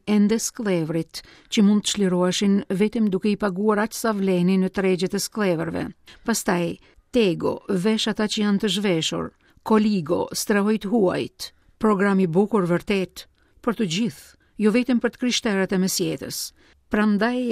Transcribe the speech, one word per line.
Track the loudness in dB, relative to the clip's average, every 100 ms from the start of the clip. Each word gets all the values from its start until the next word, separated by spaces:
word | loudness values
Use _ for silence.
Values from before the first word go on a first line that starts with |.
| 0
ende | 2 4 2
sklevrit, | -4 -6 -2 -2 -2 -4 -6 -12 -20 -20 _
që | 2
mund | 4 4
të | 0
çliroheshin | 0 0 2 0 2 2 2 0
vetëm | 0 0 0 0
duke | 0 0
i | 0
paguar | -2 -2 0 0
aq | -2 -2
sa | -4 0
vlenin | 0 2 4 2
në | 2
tregjet | 0 0 0 -2 -4
e |
skleverve. | -6 -2 0 0 -2 -4 -8 -10 -20 -10
Pastaj, | -4 -2 0 -2 -2 -6 -14 -20 _
tego, | 2 2 2 -2 -4 -4
vesh | -2 0 0 -2
ata | -2 -2
që | 0 0
janë | 2
të | 0 0
zhveshur. | 0 0 -2 -4 -8 -12 _ _
Koligo, | 0 2 2 0 -2 -2 -2
strehoj | -6 0 0 2 0
të | 0
huajt. | 0 2 0 -6 -10 -16 -18 _ _
Program | 0 2 2 2
i | 2
bukur | 2 2 0 0
vërtet, | -2 0 -4 -4 -10 -20 _ _ _
për | -6 -2
të | -2 -2
gjithë, | -4 -6 -18 _ _ 0
jo | 2 2
vetëm | 2 0
për | 0
të | -2
krishterët | -2 -2 0 0 0 0
e |
mesjetës. | 0 0 -2 -4 -8 -10 -10 -14 _ _ _
Prandaj | 0 2 2 0 -2 0